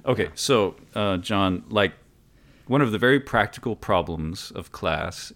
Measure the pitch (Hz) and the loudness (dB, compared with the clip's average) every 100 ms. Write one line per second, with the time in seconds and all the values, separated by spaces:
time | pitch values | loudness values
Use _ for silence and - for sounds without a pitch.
0 | - 123 92 - - 123 95 - - - | -4 -2 -2 -4 2 2 2 -2 -10 -4
1 | 104 92 92 101 95 92 - 107 98 - | -2 -2 -2 0 2 0 -2 0 0 -2
2 | _ _ _ _ _ _ - 135 127 107 | _ _ _ _ _ _ -2 2 2 4
3 | 123 139 - 113 104 - 120 104 - 95 | 4 4 2 0 0 -2 -8 -6 0 0
4 | 82 80 78 - - - 82 - 90 78 | 0 -4 -6 -8 -12 -14 -14 -6 -4 -2
5 | 82 - - | -4 -8 -16